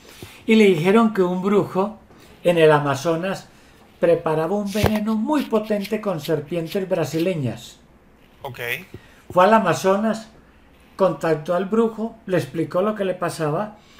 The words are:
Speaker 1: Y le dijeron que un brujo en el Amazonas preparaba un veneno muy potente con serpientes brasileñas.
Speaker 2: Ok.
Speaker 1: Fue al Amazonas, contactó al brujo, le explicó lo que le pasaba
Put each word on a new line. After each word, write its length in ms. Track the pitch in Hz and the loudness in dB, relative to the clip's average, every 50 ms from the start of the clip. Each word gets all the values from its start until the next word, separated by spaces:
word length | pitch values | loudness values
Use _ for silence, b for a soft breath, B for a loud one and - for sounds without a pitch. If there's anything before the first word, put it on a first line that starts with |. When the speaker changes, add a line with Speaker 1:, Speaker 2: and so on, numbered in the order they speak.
| B B B B B B B B B | B B B B B B B B B
Speaker 1:
Y 100 | - 220 | 2 4
le 100 | 220 214 | 6 6
dijeron 480 | 196 185 151 160 190 202 226 233 214 214 | 6 4 4 2 4 4 4 4 4 2
que 80 | 190 | 0
un 180 | 185 180 180 185 | 0 0 0 -2
brujo 560 | 180 196 208 196 156 - - 185 202 214 - - - B B B B B B B | 0 2 2 2 0 0 -2 -2 -2 -2 -6 -12 -20 B B B B B B B
en 160 | - 170 175 165 | 0 0 4 6
el 120 | 160 156 | 6 6
Amazonas 760 | 151 147 143 143 135 127 - 170 165 165 180 196 185 - - b b b b b b b b b _ _ | 6 4 2 0 -4 -2 -2 -2 -2 -2 -2 -6 -8 -8 -12 b b b b b b b b b _ _
preparaba 560 | 180 170 165 - - 160 156 160 160 165 202 | 2 4 4 2 2 -2 0 0 0 0 -2
un 160 | 208 208 196 | -2 -4 -4
veneno 440 | 190 214 202 208 214 214 208 220 220 | -2 0 0 0 0 0 -2 -2 -2
muy 300 | 214 220 294 302 285 220 | -2 0 0 0 0 0
potente 580 | - 226 214 214 - 214 202 196 - 220 214 | 0 -2 -2 0 0 -4 -4 -2 -4 -6 -4
con 180 | - 202 180 156 | -4 -4 -6 -4
serpientes 680 | 147 170 160 147 - - 175 170 165 156 - 202 190 | -2 -2 -2 -2 -2 -6 -6 -6 -6 -4 -4 -6 -2
brasileñas. 920 | 175 185 170 156 127 151 165 165 190 180 156 131 113 101 - - - - - _ _ _ _ _ _ _ _ _ _ _ _ | -2 -2 -2 -2 -2 -2 -2 -2 -2 -2 -2 -4 -4 -6 -8 -12 -18 -20 -20 _ _ _ _ _ _ _ _ _ _ _ _
Speaker 2:
Ok. 180 | - 139 120 - 120 120 123 160 185 - B B B B B B B B | -16 -16 -12 -10 -6 -6 -6 -8 -8 -16 B B B B B B B B
Speaker 1:
Fue 140 | - 175 185 | 2 4 6
al 100 | 202 220 | 6 6
Amazonas, 720 | 220 196 180 156 - - 190 196 208 220 220 208 - - - - - _ _ _ _ _ _ _ _ - - - | 4 4 2 0 0 2 0 2 2 0 -2 -4 -4 -8 -16 -20 -20 _ _ _ _ _ _ _ _ -20 -20 -2
contactó 580 | - 190 180 160 - - 165 160 151 151 175 175 | 0 0 0 0 -2 -2 -2 -2 -2 -2 -2 -2
al 100 | 180 196 | -2 -2
brujo, 540 | 185 208 226 226 220 220 208 220 226 - - _ | 0 0 2 2 0 -2 -6 -8 -10 -10 -14 _
le 100 | - 185 | -2 -2
explicó 460 | 165 - - - 165 156 151 - 180 | -2 -2 -4 -6 -6 -6 -2 -2 -2
lo 120 | 196 214 214 | -2 -2 -2
que 120 | 208 196 | -2 -4
le 80 | 185 180 | -4 -4
pasaba 640 | - 175 165 160 - 160 147 147 175 214 214 - b b b b | -4 -6 -6 -6 -4 -4 -4 -2 -4 -6 -8 -12 b b b b